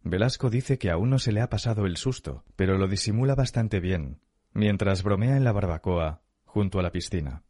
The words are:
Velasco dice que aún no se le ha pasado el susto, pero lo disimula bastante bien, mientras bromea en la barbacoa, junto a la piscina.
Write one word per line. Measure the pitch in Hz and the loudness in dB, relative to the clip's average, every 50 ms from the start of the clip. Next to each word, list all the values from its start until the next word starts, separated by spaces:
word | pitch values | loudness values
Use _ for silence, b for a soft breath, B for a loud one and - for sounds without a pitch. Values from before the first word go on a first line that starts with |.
Velasco | _ 85 85 92 107 131 - - - 127 | _ -2 0 2 2 0 0 0 -2 0
dice | 107 123 131 - 139 - | 0 0 0 0 -2 -2
que | - 98 | 0 0
aún | 82 80 101 123 | 0 2 2 2
no | 135 131 | 2 2
se | - 120 | 2 0
le | 104 104 | 0 0
ha | 117 - | 0 0
pasado | - 107 - 120 113 104 101 | -2 -4 -2 -2 0 0 0
el | 95 87 80 | 0 -2 -2
susto, | - 131 123 - - 78 67 65 - - - | -4 -4 -4 -4 -8 -12 -12 -12 -14 -20 -2
pero | - 95 92 95 95 | 0 2 2 4 2
lo | 98 95 | 2 0
disimula | 101 98 - 107 101 113 127 139 139 | 0 -2 -2 -2 0 0 2 2 2
bastante | 135 131 120 - 120 113 107 107 95 | 2 0 0 0 -2 -2 0 0 -2
bien, | 85 90 95 87 73 67 73 - _ _ _ _ _ _ | 0 0 -2 -2 -2 -6 -8 -12 _ _ _ _ _ _
mientras | _ 101 107 107 101 95 107 98 95 92 92 | _ 2 2 2 2 2 2 0 0 0 2
bromea | 101 101 95 110 123 139 135 | 0 0 2 2 2 2 4
en | 135 | 4
la | 123 | 2
barbacoa, | 107 101 98 92 82 78 - - 90 85 82 78 80 - _ _ _ _ _ | 2 2 0 -2 -2 -2 -2 -2 0 0 0 -2 -4 -8 _ _ _ _ _
junto | _ - 107 104 95 90 95 | _ -2 0 0 0 0 0
a | 90 | -2
la | 87 | 0
piscina. | - 90 82 - - 90 76 69 64 78 _ _ | -2 -4 -6 -4 -4 -4 -4 -4 -8 -10 _ _